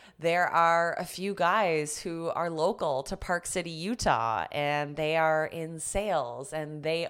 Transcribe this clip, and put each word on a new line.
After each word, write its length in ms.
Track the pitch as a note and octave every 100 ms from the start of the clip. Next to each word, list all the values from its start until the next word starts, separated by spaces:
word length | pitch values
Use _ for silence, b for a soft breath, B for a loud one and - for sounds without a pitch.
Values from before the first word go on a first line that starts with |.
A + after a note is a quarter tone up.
| B -
There 300 | E3 F3 F3
are 480 | E3+ E3 E3+ E3+ -
a 60 |
few 300 | F3 - G3
guys 680 | F#3+ E3+ G#3+ F#3+ D#3 D3+ -
who 320 | F#3 E3 E3
are 160 | - E3+
local 540 | D#3+ F3 A3 E3 C3+
to 140 | - -
Park 280 | - F3 -
City, 240 | F#3 E3+
Utah, 760 | D#3+ F#3 A#3+ G3 A#2+ A2+ G#2+ -
and 460 | D3 D3 D3 D3 D3
they 220 | D#3 D#3+
are 280 | D#3+ D#3 -
in 320 | E3 D#3+ E3
sales 760 | - G3+ G#3 E3 A#2+ B2 C3+
and 300 | D#3 D3+ D3+
they 220 | D#3 E3